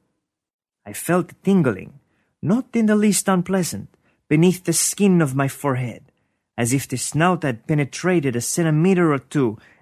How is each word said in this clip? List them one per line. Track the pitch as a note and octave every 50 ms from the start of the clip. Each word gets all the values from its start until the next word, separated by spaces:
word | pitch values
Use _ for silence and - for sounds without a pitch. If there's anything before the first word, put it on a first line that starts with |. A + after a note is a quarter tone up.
| _ _ _ _ _ _ _ _ _ _ _ _ _ _ _ _ _
I | G#2 G2+
felt | - - E3 F3 F3+ - -
a | -
tingling, | - - F#3+ G3 F3+ C#3+ A#2+ G2 - - - - - _ _ _ _ _ _ _ _
not | - D3 G#3+ C4 - _ -
in | A#3 A3
the | G#3+ G#3+
least | G#3 G#3+ G#3+ F3+ - -
unpleasant, | G3 F#3+ F3+ F3+ F#3 G3 F#3+ E3 - G#2+ G2 - - _ _ _ _ _ _ _
beneath | - D3+ D#3 F3 F#3 F3 - -
the | E3+ D#3+
skin | - - - - - G#3 G3 F3+ E3+
of | D#3 C3 C3
my | C#3 C#3
forehead, | C3+ - - - C#3+ B2+ B2+ B2+ A2+ F#2+ - - _ _ _ _ _ _ _ _ _ _
as | A#2 A#2 A#2 C3+
if | C3+ -
the | - C3
snout | A#2 - - - D3 E3 F#3 F3+ F3 D#3
had | C3+ A#2 A2 _
penetrated | - D#3 D3 C#3 - - - - F#3 F3+ E3 C#3 C3+ A#2
a | A#2+
centimeter | - - - F3+ E3 D#3+ D3+ D3+ E3+ F#3+ F#3+ F3+ F3 D#3 C#3+
or | B2+
two, | - - - D3 B2+ A2 G#2+ - - - _ _